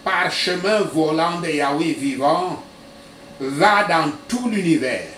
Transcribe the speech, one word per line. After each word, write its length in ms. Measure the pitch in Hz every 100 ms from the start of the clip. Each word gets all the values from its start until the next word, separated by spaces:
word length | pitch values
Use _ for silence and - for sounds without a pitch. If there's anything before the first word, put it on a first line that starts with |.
par 260 | 190 180 180
chemin 480 | - 185 180 190 214
volant 600 | 170 156 156 160 170 170
de 80 | 170
Yahweh 480 | 147 143 147 165 135
vivant, 600 | 139 131 139 170 180 156 - - - - - - - -
va 440 | 135 143 196 208
dans 260 | 180 165 156 - -
tout 220 | 247 247
l'univers 600 | 208 175 147 127 113 -